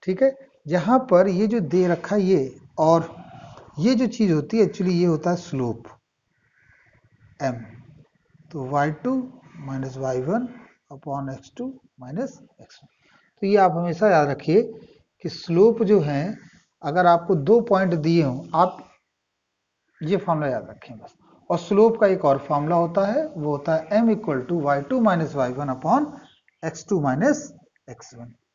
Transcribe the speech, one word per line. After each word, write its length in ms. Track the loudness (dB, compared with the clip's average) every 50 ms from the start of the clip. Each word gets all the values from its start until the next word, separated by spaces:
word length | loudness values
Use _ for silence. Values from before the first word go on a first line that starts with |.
| -4
ठीक 200 | -4 -2 2 2
है, 120 | 0 0 -2 -16 _ _ _ _
जहाँ 320 | -4 -2 -2 0 2 2 2 2 4
पर 180 | 4 6 6 4
ये 180 | 4 0 0
जो 140 | 0 0 0
दे 260 | -2 0 2 2 2 2
रखा 280 | 0 -2 -2 -2 -2
है 60 | 0 2
ये 380 | 2 2 2 2 -2 -8 -16 _ -18 _ 0
और 300 | 2 4 4 4 2 -2 -10 -18 -20 -20 -20 -20 -20 -20 -20 -20 -20 -20 -10 -2
ये 160 | 0 2 2
जो 120 | 2 0
चीज़ 260 | -2 0 0 2 2 2
होती 260 | 0 0 -2 2 2
है 60 | 2
actually 280 | 2 0 -4 -2 -2 0
ये 120 | 2 2
होता 260 | 2 2 0 0 -2
है 60 | -2
slope 480 | -2 -4 -8 -6 -4 -4 -4 -6 -8 -12 -20 -20 _ _ _ _ _ _ _ _ _ _ _ _ _ _ _ _ _ _ _ _ _ _ _ _ _ _ _ _ _ -6
m, 120 | -6 -6 -6 -12 -18 -20 -20 -20 -20 -20 -20 -20 _ _ _ _ _ _ _ _ _ -12
तो 120 | -10 -8
वाई 280 | -4 -2 0 0 -2 -2
टू 240 | -6 -6 -4 -4 -4 -6 -8 -14 -20 _ -20 _
minus 400 | -18 -14 -10 -8 -8 -8 -8 -8
y 240 | -8 -6 -4 -4 -4
one 280 | -2 -2 -2 -2 -4 -6 -12 -16 -20 -20 _ _ _ _ -20
upon 400 | -18 -12 -10 -8 -8 -8 -10 -12
x 200 | -14 -16 -20 _
two 120 | -12 -12 -12 -12 -14 _ _ _ _
minus 380 | -18 -12 -10 -8 -8 -10 -10 -16 -20 _ _ _
x 200 | -20 _ -20 -20 _
one। 60 | _ _ _ _ _ _ _ _ _ _ _ -2
तो 40 |
ये 100 | 2 4
आप 160 | 4 4 4 2
हमेशा 380 | 0 -2 -4 -2 2 2 4
याद 180 | 4 4 4 2
रखिए 340 | -2 -4 -2 2 2 2 2 2 -6 -16 -20 -20 -20 _ _ _ _ _ _
कि 40 | -12
slope 540 | -12 -12 -8 -2 4 6 6 6 6 4 2
जो 180 | 4 4 4
है 380 | 4 2 -2 -2 -4 -4 -8 -10 -16 -20 _ _ _ _ _ _ -8
अगर 240 | -4 -2 2 4
आपको 280 | 4 4 4 2 0 -2
दो 260 | 0 2 4 4 4
point 340 | 4 2 0 0 2 0 -2
दिए 280 | -2 0 2 2 2 2
हों, 240 | 0 -2 -6 -10 -6 0
आप 240 | 2 2 2 0 -8 -20 -20 _ _ _ _ _ _ _ _ _ _ _ _ _ _ _ _ _ _ _ _ _ _ -6
ये 140 | -4 -2
formula 320 | -2 -2 -2 -2 -2 -2 -2
याद 180 | -4 -6 -8 -10
रखें 280 | -18 -20 -20 -20 -20 -20
बस। 160 | -20 -20 _ _ _ _ _ _ _ _
और 80 | -4 -4
slope 400 | -2 0 4 4 4 4 4 4
का 60 | 2
एक 180 | 2 2 2 2
और 140 | 2 2 2
फॉर्मूला 380 | 0 -2 -2 -2 0 0 0
होता 300 | 0 0 0 0 -2 0
है, 200 | 0 -2 -2 -4
वो 240 | -6 -8 -8 -6 -4
होता 240 | -4 -4 -2 -2 -2
है 140 | -2 -2 -2
m 180 | 0 2 2 2
equal 320 | 0 0 -2 -4 -4 -4 -4
to 140 | -4 -4 -2 0
y 200 | 0 0 -2 -2
टू 180 | -2 -2 2
minus 340 | 2 2 2 2 -2 -4 -2
y 180 | -2 -2 -2 -2
one 200 | -6 -6 -6 -8
upon 340 | -6 -2 0 0 0 0 -2 -8 -16 -20 _ _ _ _ _ _ _ -10
x 220 | -10 -10 -10 -8 -4
two 120 | -4 -2
minus 520 | 0 0 -2 0 2 0 0 0 -4 -14 -20 -20 _ _ _ _ _ -20
x 240 | -20 _ -20 -20 -20
one। 200 | -20 -20 -20 -20 _ _ _ _